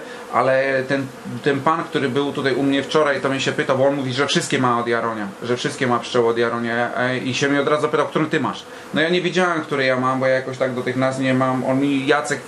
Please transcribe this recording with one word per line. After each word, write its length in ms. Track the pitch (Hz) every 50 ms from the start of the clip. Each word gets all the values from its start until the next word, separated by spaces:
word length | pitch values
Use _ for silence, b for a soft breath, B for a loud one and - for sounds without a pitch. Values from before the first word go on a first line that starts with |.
| B B B B B - -
ale 500 | 117 127 131 131 131 135 135 135 131 127 131
ten, 180 | 143 139 135 127 - - - - 123 120 -
ten 160 | 147 139 131
pan, 240 | 131 160 160 170 160
który 240 | - - 160 135 135
był 240 | 120 139 143 139 123
tutaj 220 | 147 127 135 127
u 80 | 139 139
mnie 200 | 139 139 139 135
wczoraj, 380 | - - 156 151 143 139 135
to 80 | 127 139
mnie 120 | 135 131
się 120 | - 143 131
pytał, 260 | - 147 - 135 127
bo 80 | 135
on 80 | 139 143
mówi, 180 | 143 131 131 120
że 140 | 127 143
wszystkie 320 | - - 175 160 - 147 139
ma 200 | 131 123 120 120
od 80 | 117
Jaronia, 420 | 117 117 117 113 113 113 110 104 98 98 - 120
że 140 | 117 123
wszystkie 300 | 120 - 139 123 - 135
ma 120 | 123 120 117
pszczoły 300 | - - - 123 117 117
od 100 | 113 113
Jaronia, 560 | 117 117 117 117 120 117 117 120 120 117 -
e, 220 | - 123 127 127 123
i 160 | 95 131 120
się 140 | - 147 139
mnie 120 | 143 143
od 80 | 135 -
razu 140 | 147 151 147
zapytał, 240 | 151 160 147 139
który 200 | 147 - 160 156
ty 140 | 151 - -
masz. 240 | 127 107 - - - B B B B B -
No 60 | 139
ja 80 | 156 165
nie 120 | 180 180
wiedziałem, 420 | 160 180 151 180 180 175 170 160 151
który 220 | - 147 135 135
ja 160 | 131 127 123
mam, 200 | 127 131 131 127
bo 60 | 131
ja 80 | 131 131
jakoś 240 | 131 131 135 131 -
tak 160 | 131 131 123
do 80 | 123 113
tych 140 | 127 123
nazw 240 | 131 131 131 131 131
nie 140 | 135 131 127
mam. 300 | 127 131 131 131 131 123
On 160 | 131 131 135
mi, 260 | 139 143 143 135 131
Jacek, 340 | 139 147 147 147 - 143 131 -